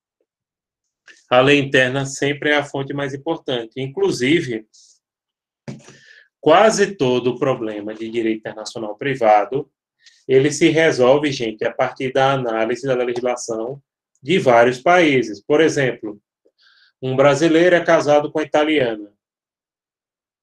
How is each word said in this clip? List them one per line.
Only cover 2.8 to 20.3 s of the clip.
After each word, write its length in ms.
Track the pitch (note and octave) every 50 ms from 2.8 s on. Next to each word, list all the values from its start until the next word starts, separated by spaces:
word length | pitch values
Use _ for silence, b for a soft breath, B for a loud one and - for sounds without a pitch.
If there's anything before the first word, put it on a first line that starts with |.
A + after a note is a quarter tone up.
| C#3 C#3 C#3
mais 220 | C#3+ C#3+ C3+ C3+
importante. 680 | C3+ - D#3+ E3 D#3+ - - C3 A#2+ A2+ - _ C3
Inclusive, 840 | C3+ C3+ C#3 G3 G3 F#3+ E3 C3+ B2 C3 D#3+ F3 C#3 C3 A#2 G#2+ - _ _ _ _ _ _ _ _ _ _ _ _ _ _ _ _ _ _ _ _ - - B B B B B B B B B B B _ _
quase 560 | - C#3+ D#3 F3+ G#3+ A3 F3+ F3+ G3+ G3 G3
todo 340 | - C#3 B2+ B2+ B2 A#2 B2+
o 100 | A#2+ -
problema 560 | D3 C3+ C3 A2+ A2+ A2 G#2+ G#2 G2+ G#2+ A2
de 160 | G#2+ A2+ A2+
direito 300 | A2 A#2+ A2+ A2+ A2 A2
internacional 580 | - A2 G#2+ G#2+ G#2+ - - A#2 A2+ G#2+ G#2 -
privado, 720 | C3+ C#3 C3 - B2 G#2+ G#2+ G#2+ G2+ - C3 C#3 D3+ - _ _ _ _ _ b b b b b b -
ele 240 | C3 C3 C3+ D3 C#3+
se 160 | - E3+ D#3+
resolve, 640 | D3 D#3 E3 D#3+ C3+ - B2+ B2 C3+ D3 D3+ D3 C3+
gente, 320 | - A#2+ A2 G#2+ - A#2
a 80 | A2+ -
partir 400 | - C3 - - - C#3 B2+ -
da 200 | C3+ C3+ C3+ C#3
análise 540 | C3+ B2+ A#2 A2 A2+ A2+ A#2 B2+ A#2+ C3
da 80 | C#3 B2+
legislação 880 | B2+ B2 B2 A#2+ A#2+ B2 B2 B2 B2 - - A#2 A2 A2 B2 C3+ C#3 - _ _ _ _ _ _ _ -
de 160 | C3 F3 F#3+
vários 400 | - C3 A#2+ A#2 A#2+ B2+ B2 -
países. 640 | - F3+ F3 F3+ E3+ D3+ C#3 C3 A2+ A2 G#2 - -
Por 200 | - D3 D3+ D#3+
exemplo, 580 | D#3 - D3+ C3+ B2 - - - G#2+ G#2 G#2 _ _ _ _ _ _ _ b b b b b b b b _
um 160 | - C3 C3
brasileiro 600 | B2+ C3+ C#3+ C#3 C#3 D#3+ E3 D#3 E3 F3 F3+ F3
é 60 | E3+ E3+
casado 480 | F3 E3 D#3+ D3 C#3+ D3 D3 D3 D3
com 80 | - D#3
a 40 | D#3
italiana. 680 | D3 - D3+ D3+ D#3 D#3 D3 B2+ A#2 A2 G#2+ G#2 G#2 _ _ _ _ _ _ _ _ _ _ _ _ _ _ _ _ _ _ _ _ _ _ _ _